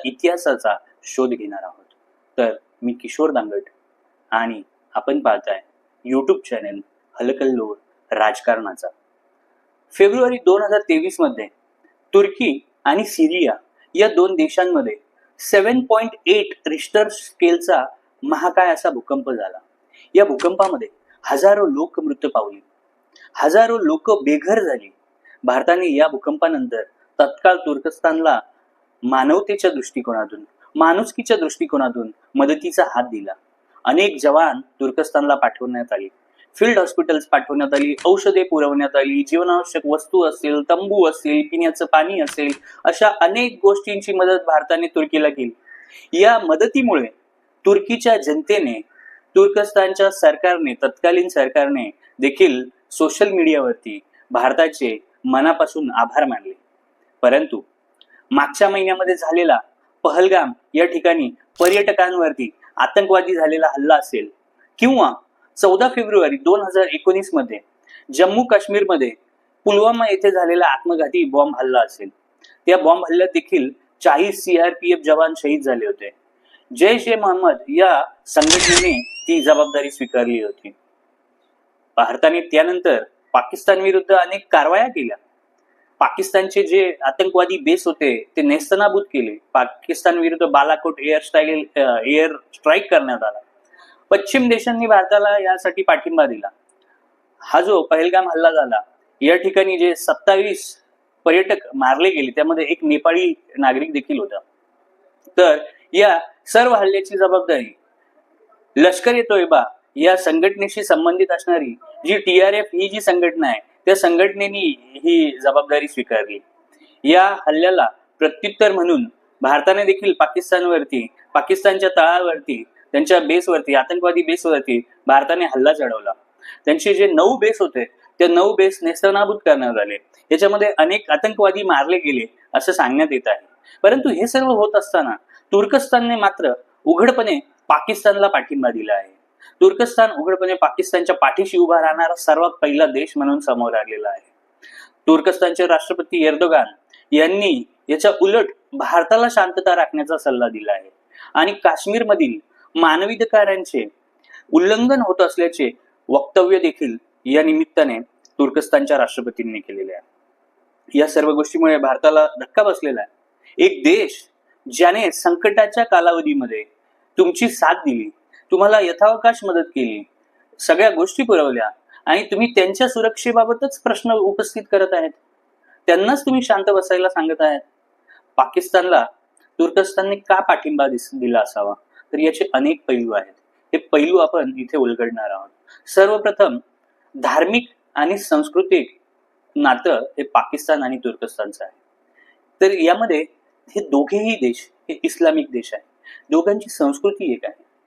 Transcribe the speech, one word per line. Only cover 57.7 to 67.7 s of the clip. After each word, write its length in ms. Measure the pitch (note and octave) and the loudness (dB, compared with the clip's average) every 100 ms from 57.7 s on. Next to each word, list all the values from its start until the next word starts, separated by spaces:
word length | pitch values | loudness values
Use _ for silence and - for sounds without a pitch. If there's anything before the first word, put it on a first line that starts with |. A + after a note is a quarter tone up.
| _ _ _ _ _ - | _ _ _ _ _ -2
मागच्या 380 | C4+ A#3+ - G3+ | 0 0 0 0
महिन्यामध्ये 460 | G3 F#3+ F#3 F#3 F3 | 0 -2 -2 -2 -2
झालेला 440 | D#3+ E3+ E3 A#2 - _ _ _ | -2 0 2 0 -2 _ _ _
पहलगाम 500 | D#3+ D#3+ F#3+ F#3 C3 - _ | -2 2 2 2 0 -8 _
या 120 | D#3 F4 | -2 0
ठिकाणी 440 | A#3 E4+ E4+ B3 - _ - | 0 0 0 -2 -8 _ 0
पर्यटकांवरती 920 | F4 G4+ G4+ - F3+ F3+ E3 - A#2+ _ _ - | 2 2 0 0 0 0 -2 -4 -10 _ _ -4
आतंकवादी 580 | - G#3 F#3+ F#3 F3 F3 | 0 2 2 2 2 0
झालेला 320 | D#3 D#3+ D#3 | 0 2 0
हल्ला 280 | C#3 D3 D3+ | 0 2 2
असेल 340 | - A#2 - _ _ _ _ - | 2 -8 -8 _ _ _ _ 0
किंवा 340 | A#3+ B3+ D3+ - _ _ _ - | 2 4 2 -2 _ _ _ 0
चौदा 320 | - F#4+ B3+ B3 | 2 4 2 0
फेब्रुवारी 420 | G#3+ G3+ D3+ C#3 | 0 2 2 0
दोन 240 | D3+ G3+ | 2 0
हजार 220 | G3 F#3 | 0 0
एकोणीस 460 | F#3 - - F#4+ F#4+ | 0 0 0 0 -2
मध्ये 260 | D#4+ A#3+ G#3+ _ | -4 -4 -10 _